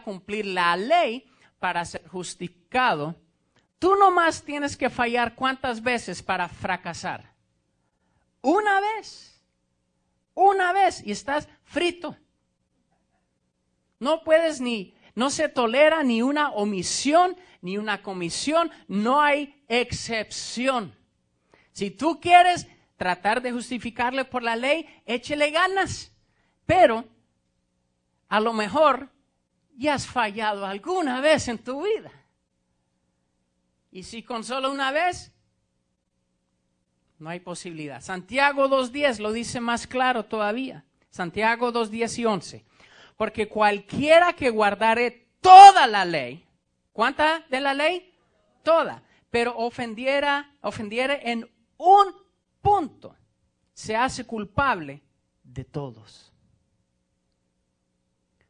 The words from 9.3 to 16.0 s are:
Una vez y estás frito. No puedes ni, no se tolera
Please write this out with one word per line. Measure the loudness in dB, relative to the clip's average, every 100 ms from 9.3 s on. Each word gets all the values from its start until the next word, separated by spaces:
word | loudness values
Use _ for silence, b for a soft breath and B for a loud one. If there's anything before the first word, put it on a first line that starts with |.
| _ _ _ _ _ _ _ _ _ _ 2
Una | 2 2 0
vez | 0 0 -2
y | -8
estás | -10 -6 -6 -8 b
frito. | _ -4 -4 -4 -12 -16 _ _ _ _ _ _ _ _ _ _ _ _ _ _ _ _ _ -8
No | -4 -4
puedes | 2 2 2 -4
ni, | -6 -6 -8 b b -4
no | -4
se | -2 -4
tolera | -2 0 4 4 4